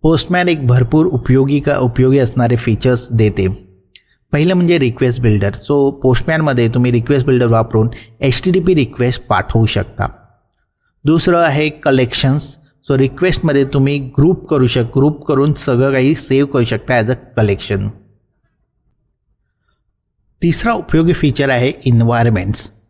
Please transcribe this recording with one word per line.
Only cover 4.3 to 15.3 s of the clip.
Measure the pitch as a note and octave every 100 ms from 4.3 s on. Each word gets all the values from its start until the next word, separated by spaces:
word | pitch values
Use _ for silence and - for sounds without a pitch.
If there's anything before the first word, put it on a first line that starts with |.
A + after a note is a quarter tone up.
पहिलं | D3 E3
म्हणजे | F#3 E3+ E3+
रिक्वेस्ट | C3 A#2+ B2+ A#2+
बिल्डर. | A#2+ G#2 G2
So | G2+ - C#3+ C#3
पोस्टमॅनमध्ये | C#3 C3 B2 - D#3+ D#3 B2 A2+
तुम्ही | B2 B2
रिक्वेस्ट | A#2+ A#2 C#3+ C3
बिल्डर | B2 A#2+
वापरून | A2+ A2+ A2 A#2 - - _
एचटीटीपी | C3+ B2+ F#3 F#3 E3+ E3+
रिक्वेस्ट | B2 - B2 B2+ -
पाठवू | G#2 - A2+ A2
शकता. | G2+ G2 - G2 - _ _ _ _ _ _ _ _ C#3
दुसरं | E3 F3+ E3+
आहे | E3 C#3+ D3+
कलेक्शन्स. | D3+ D3 C3+ B2 - C3+ C#3+ - - _ _ -
So | C3+
रिक्वेस्टमध्ये | C3+ C3+ F3+ - E3 C#3 C3+
तुम्ही | C#3 C3+ C#3+
ग्रुप | C3 - D#3 F#3 -
करू | D3 B2+
शक-, | B2+ A#2+ C3+
ग्रुप | C#3+ D3
करून | -